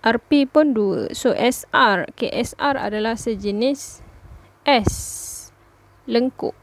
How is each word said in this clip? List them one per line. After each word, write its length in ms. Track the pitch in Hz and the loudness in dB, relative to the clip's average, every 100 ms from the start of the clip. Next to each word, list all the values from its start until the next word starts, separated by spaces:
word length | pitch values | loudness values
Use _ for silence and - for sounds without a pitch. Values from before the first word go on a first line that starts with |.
R 160 | 226 233 | 2 0
P 320 | _ 285 269 | _ 2 4
pun 240 | 302 302 | 4 4
dua. 380 | 220 202 156 - | 2 0 0 -4
So, 220 | - 254 - | -2 0 2
S 300 | 240 262 - - | 0 0 -2 4
R, 340 | 240 190 - - | 4 4 -2 -6
okey, 160 | - | -6
S 220 | - 240 - | -4 -6 -4
R 220 | 285 269 | -2 -2
adalah 400 | 208 214 220 226 | -4 -4 -4 -4
sejenis 800 | 240 208 202 202 254 277 - - - - - - - _ | -6 -4 -4 -2 -2 -2 -8 -18 -20 -20 -20 -20 -20 _
S 260 | - 262 196 - - - - - - _ _ _ _ _ - | 2 2 2 -4 -10 -12 -12 -14 -18 _ _ _ _ _ -2
lengkuk. 480 | 233 254 - - - | 0 0 -4 -10 -10